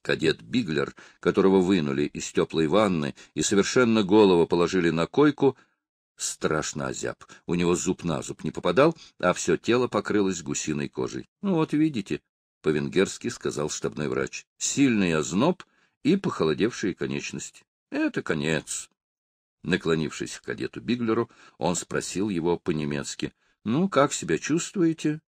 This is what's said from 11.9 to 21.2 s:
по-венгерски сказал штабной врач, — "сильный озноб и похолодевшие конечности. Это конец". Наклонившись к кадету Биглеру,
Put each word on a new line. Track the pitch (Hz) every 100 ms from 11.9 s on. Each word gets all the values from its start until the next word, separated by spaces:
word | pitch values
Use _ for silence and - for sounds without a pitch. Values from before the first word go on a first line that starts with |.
| 127 - 73 _ _ _ _
по-венгерски | 78 73 71 73 98 - 120
сказал | - - 69 73
штабной | - 73 - 73
врач, — | 62 64 - - _
"сильный | - - 135 110 90 80
озноб | 67 87 147 185 - _ _ _
и | 135 196
похолодевшие | 147 - 80 69 107 - 101
конечности. | - 69 69 - - - - _ _ _
Это | 269 311 -
конец". | - 78 76 78 - - - _ _ _ _ _ _ _
Наклонившись | 78 87 82 80 73 - 57 -
к |
кадету | - - - 117
Биглеру, | 120 123 113 110